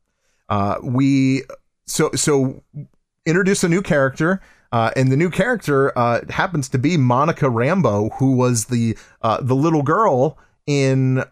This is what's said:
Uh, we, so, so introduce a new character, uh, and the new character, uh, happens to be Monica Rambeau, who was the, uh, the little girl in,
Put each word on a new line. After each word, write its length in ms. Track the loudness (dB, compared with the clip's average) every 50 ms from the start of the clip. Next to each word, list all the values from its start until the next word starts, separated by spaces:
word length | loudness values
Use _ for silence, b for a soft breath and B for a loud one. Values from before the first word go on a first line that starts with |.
| _ _ _ _ _ _ _ _ _ -6
Uh, 280 | -4 -2 -2 -2 -4 -4
we, 640 | -4 -4 -2 0 2 2 2 2 2 2 0 -2 -4 -8 -18 -20 _ _ _ _ _
so, 240 | -8 -4 -2 -2 -2 -2
so 480 | -2 0 2 2 2 2 0 -4 -8 -16 _ -16 -16 -16 -16 _ _ _ _ _ _ -4
introduce 380 | 0 0 2 2 2 0 0 2
a 60 | 0
new 120 | 0 0
character, 600 | 0 0 0 2 2 0 0 -2 -2 -2 -2 -2 b b b b b b
uh, 200 | b 0 0 0 0
and 160 | 0 0 2
the 60 | 2 2
new 120 | 0 0
character, 680 | 0 -2 -2 -2 -2 -4 -2 -2 0 0 0 0 0 0
uh, 240 | 0 0 0 -2 -4 -6
happens 380 | -4 -4 -2 -2 -2 -4 -4 -2
to 80 | -2 0
be 200 | 0 2 2 2
Monica 480 | 2 2 2 2 2 0 0 0 0
Rambeau, 680 | 0 0 0 0 0 0 0 0 0 0 0 -2 -2 -2 -2
who 180 | 0 0 2
was 300 | 2 2 0 0 -2 -2
the, 320 | -2 -2 -2 0 -2 -2 B B B B B
uh, 160 | B -2 -2 -2
the 140 | 0 0 0
little 280 | 0 2 2 2 0 0
girl 540 | 0 0 2 2 2 2 2 0 0 -2 b b b b b b
in, 580 | -4 -2 0 2 2 2 2 2 0 0 -2 -2 -4